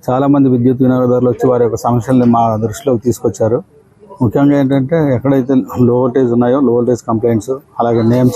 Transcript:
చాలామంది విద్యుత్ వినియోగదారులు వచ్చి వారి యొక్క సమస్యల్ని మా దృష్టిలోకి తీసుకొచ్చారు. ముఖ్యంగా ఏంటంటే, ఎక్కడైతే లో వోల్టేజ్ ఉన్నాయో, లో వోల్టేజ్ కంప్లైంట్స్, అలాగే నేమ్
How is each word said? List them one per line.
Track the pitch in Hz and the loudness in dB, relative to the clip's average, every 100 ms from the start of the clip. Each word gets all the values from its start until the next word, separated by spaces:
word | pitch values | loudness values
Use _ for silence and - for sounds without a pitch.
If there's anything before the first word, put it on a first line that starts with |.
| - | -2
చాలామంది | 127 139 143 135 | -2 2 2 2
విద్యుత్ | 123 120 127 | 2 2 2
వినియోగదారులు | 131 127 123 123 123 | 0 2 0 2 0
వచ్చి | 117 131 | 0 0
వారి | 123 | 2
యొక్క | 117 110 | 0 -2
సమస్యల్ని | 123 120 113 131 123 | -2 -2 0 0 2
మా | 120 117 110 | 2 0 -2
దృష్టిలోకి | 113 104 - 120 | -4 -4 -4 -2
తీసుకొచ్చారు. | 120 110 123 - 110 120 - _ _ _ - - | -2 -2 -4 -2 -2 -2 -6 _ _ _ -20 -4
ముఖ్యంగా | 123 143 143 143 | -2 0 2 2
ఏంటంటే, | 131 139 131 165 147 | 0 -2 -2 -2 0
ఎక్కడైతే | 123 135 139 127 131 - - | -2 0 -2 0 -2 -2 0
లో | 120 | 0
వోల్టేజ్ | 123 127 127 127 | 2 0 0 0
ఉన్నాయో, | 120 123 135 | 0 0 2
లో | 127 | 0
వోల్టేజ్ | 120 120 123 - | 0 0 -2 -2
కంప్లైంట్స్, | 110 117 113 113 | -2 0 -2 -2
అలాగే | 135 - - 117 117 | -10 -10 -4 -2 0
నేమ్ | 113 123 123 | 2 2 0